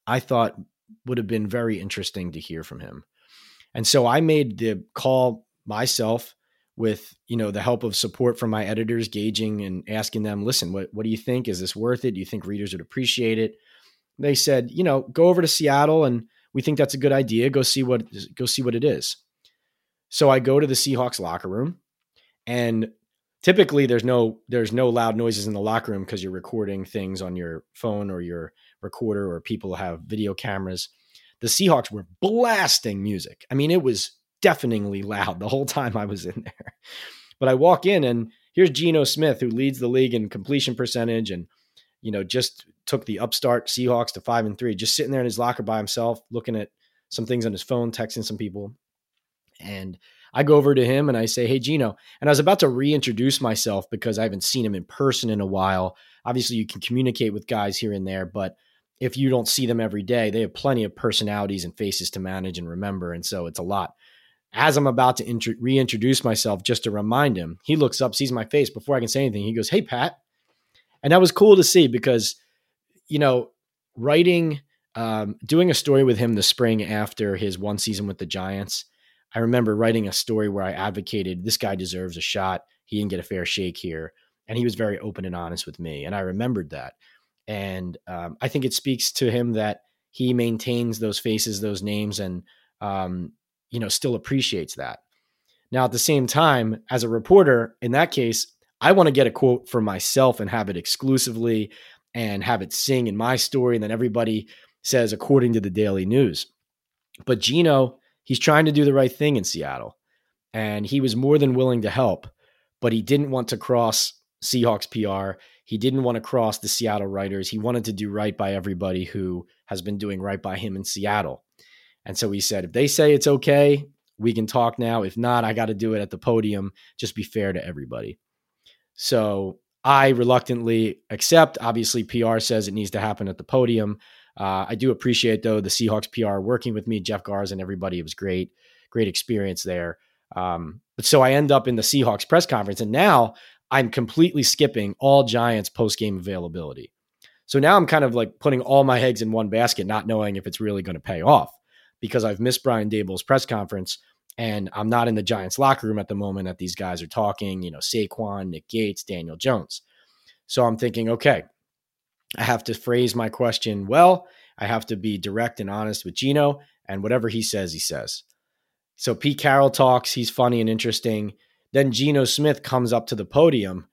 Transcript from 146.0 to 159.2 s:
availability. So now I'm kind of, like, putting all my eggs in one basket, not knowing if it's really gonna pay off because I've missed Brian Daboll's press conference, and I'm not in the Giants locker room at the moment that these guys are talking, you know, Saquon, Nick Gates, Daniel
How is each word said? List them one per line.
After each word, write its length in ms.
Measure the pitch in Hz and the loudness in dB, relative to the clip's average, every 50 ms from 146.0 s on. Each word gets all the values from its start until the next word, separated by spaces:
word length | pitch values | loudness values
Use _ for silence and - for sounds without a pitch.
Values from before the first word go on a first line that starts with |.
| 110 104 98 | -2 -2 -4
availability. 720 | 92 87 98 95 92 87 85 80 90 80 71 65 65 - - _ _ _ _ _ _ - - _ _ _ | -4 -6 -6 -6 -6 -8 -8 -8 -10 -10 -10 -12 -14 -18 -20 _ _ _ _ _ _ -20 -20 _ _ _
So 100 | - - | -2 2
now 180 | 139 139 160 196 | 4 6 8 8
I'm 120 | 202 170 | 6 6
kind 160 | 135 165 156 143 | 6 4 4 4
of, 100 | 127 117 | 4 2
like, 260 | 120 113 92 - _ | 0 -2 -2 -4 _
putting 220 | - 151 135 127 | 0 0 2 0
all 220 | 123 131 139 139 139 | 2 4 6 6 6
my 160 | 135 127 123 | 6 4 4
eggs 220 | 127 127 120 107 113 | 4 2 0 0 -2
in 80 | 110 | -2
one 180 | 110 113 110 101 | 0 0 0 0
basket, 380 | 104 113 120 120 - - 92 | 2 2 2 2 0 -2 -2
not 180 | 95 107 107 - | -2 -2 -2 -2
knowing 300 | 107 113 107 107 104 98 | -2 -2 0 0 -2 -4
if 100 | 95 - | -6 -8
it's 160 | 101 - - | -8 -8 -6
really 220 | 110 104 104 98 87 | -4 -4 -4 -4 -6
gonna 160 | 95 87 80 | -6 -8 -8
pay 220 | - - 95 82 | -6 -6 -6 0
off 300 | 82 120 147 104 71 - - _ _ _ _ _ _ _ _ _ | 4 6 6 6 4 0 -8 _ _ _ _ _ _ _ _ _
because 240 | - 107 - 123 110 | -4 -2 0 0 0
I've 160 | 110 101 92 | 0 0 0
missed 240 | 113 127 123 - - | 0 0 0 0 2
Brian 260 | 135 120 110 107 107 | 0 2 2 0 0
Daboll's 340 | 107 107 104 92 95 92 - | -2 -2 -2 -2 -6 -4 0
press 220 | - 135 135 - | 2 2 2 2
conference, 520 | - 120 107 98 - 110 95 92 - - - _ _ _ _ _ - - | 0 -4 -4 -4 -6 -8 -8 -8 -8 -10 -12 _ _ _ _ _ -16 -10
and 320 | - 117 113 107 104 98 92 - | -6 -4 -4 -4 -4 -6 -6 -6
I'm 160 | 101 107 110 | -4 -2 0
not 180 | 120 120 117 | 2 2 2
in 80 | 117 110 | 2 0
the 80 | 107 101 | 0 0
Giants 340 | 87 117 101 92 92 - | -2 -2 -4 -4 -6 -2
locker 300 | - 135 135 135 - - | 2 4 4 4 2 0
room 100 | 107 107 | -4 -4
at 120 | 104 98 - | -4 -4 -6
the 60 | 104 | -6
moment 300 | 98 101 98 95 98 92 | -6 -4 -4 -6 -6 -6
that 140 | 92 90 - | -8 -8 -8
these 160 | 92 90 85 | -8 -8 -8
guys 260 | - 98 90 90 85 | -6 -6 -6 -6 -8
are 60 | 85 | -10
talking, 560 | 78 - - 107 101 98 - 104 98 95 92 90 | -6 -2 -2 0 0 -2 -4 -6 -8 -6 -8 -8
you 80 | 87 | -10
know, 80 | 80 73 | -10 -8
Saquon, 720 | - - - 113 104 92 - - 110 104 101 101 95 92 | -6 -4 -2 -2 -2 -4 -6 -8 -8 -6 -6 -8 -8 -8
Nick 180 | 82 78 - | -10 -12 -10
Gates, 360 | - - 113 110 104 95 - - | -6 -4 -2 -2 -2 -4 -8 -10
Daniel 340 | - 98 87 | -10 -10 -10